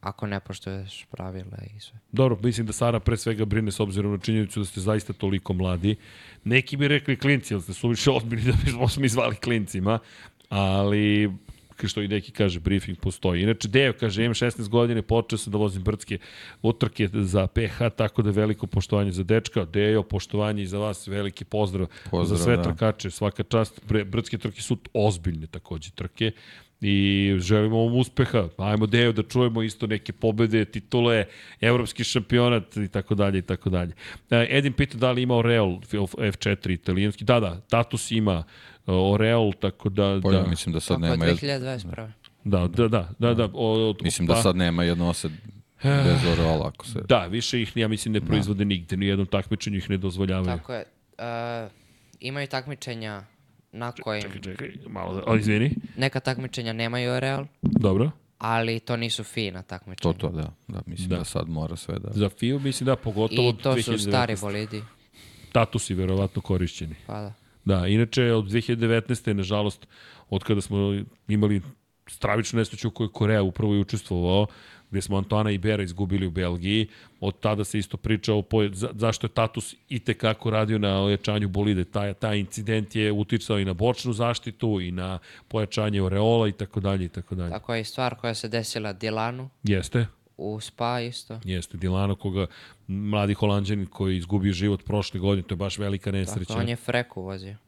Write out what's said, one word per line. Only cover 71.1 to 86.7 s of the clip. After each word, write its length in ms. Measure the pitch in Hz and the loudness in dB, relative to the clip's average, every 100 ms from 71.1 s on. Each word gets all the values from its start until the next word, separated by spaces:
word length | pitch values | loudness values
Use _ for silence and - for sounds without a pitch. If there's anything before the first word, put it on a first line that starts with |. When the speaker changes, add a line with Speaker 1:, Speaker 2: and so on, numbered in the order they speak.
| _ - | _ -2
Speaker 2:
imali 340 | 107 104 101 113 - _ _ - | 2 4 2 -2 -18 _ _ -20
stravičnu 520 | - - 104 110 113 | -6 -2 -2 -2 -2
nesreću 300 | 110 - 113 | -2 -4 -6
u 20 | |
kojoj 160 | - 110 | -4 -6
je 60 | |
Korea 300 | - 104 110 | 0 2 4
upravo 320 | 95 87 110 | 2 0 0
i 60 | 101 | 2
učestvovao, 640 | 98 110 - 90 87 95 104 - - - _ | 0 -2 -4 -2 4 4 2 -4 -20 -20 _
gde 120 | 98 | -6
smo 140 | 92 98 | -2 -2
Antoana 340 | 98 107 107 | 0 0 0
Ibera 320 | 101 98 107 | 0 0 0
izgubili 440 | 95 87 101 95 92 | -2 -4 -2 0 -2
u 40 | |
Belgiji, 560 | 85 90 87 87 107 107 - - _ | -2 -2 -2 0 0 0 -6 -20 _
od 200 | 98 - | -6 -2
tada 240 | 107 104 | -2 0
se 140 | 104 107 | -2 -4
isto 180 | 98 - | -4 -8
priča 380 | - 110 - | -2 -2 2
o 80 | 107 | 0
poje-, 280 | 98 113 104 | 2 0 0
za-, 160 | 95 117 | -2 -8
zašto 320 | 92 113 113 110 | -2 -2 0 -4
je 40 | |
Tatus 440 | - 113 - - - _ | 0 -2 -2 -10 -14 _
itekako 640 | 123 - 110 117 110 117 | -8 -4 0 0 0 0
radio 280 | 107 107 110 | 0 2 2
na 240 | 104 95 | 2 2
ojačanju 460 | 98 101 - 104 104 | 2 0 0 -2 0
bolide. 360 | 95 104 98 | 0 2 2
Taj, 300 | 90 104 101 | 0 -4 -4
taj 240 | 98 113 104 | -4 -2 -2
incident 580 | 95 - 104 110 104 110 | -4 -6 -2 -2 -2 0
je 160 | 107 | 0
uticao 460 | 104 104 117 - 104 | 0 0 -2 0 0
i 60 | |
na 100 | 95 | 0
bočnu 380 | 87 113 123 127 | 0 0 0 -2
zaštitu 680 | 107 117 117 - 101 117 104 | -2 -2 -2 -6 -4 -2 0
i 100 | 90 | -2
na 280 | 90 92 92 - - _ | -6 -6 -8 -10 -20 _
pojačanje 540 | 113 104 - 107 101 | -4 -2 0 0 2
Oreola 460 | 95 98 107 117 107 | 2 2 4 4 2
i 40 | |
tako 280 | 95 101 | -2 -6